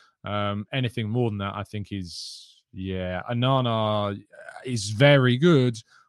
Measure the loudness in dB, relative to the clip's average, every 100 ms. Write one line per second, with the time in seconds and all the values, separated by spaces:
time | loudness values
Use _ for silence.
0 | _ _ -8 -4 -4 -4 -6 -4 -4 -4
1 | -4 -2 -2 -2 -6 -6 -8 -10 -8 -8
2 | -10 -12 -16 -18 -20 _ _ -12 -8 -6
3 | -6 -6 -6 -2 0 2 0 0 0 0
4 | -2 -6 -12 -20 -20 -14 -8 -6 -4 4
5 | 6 8 6 4 6 6 4 -2 -10 _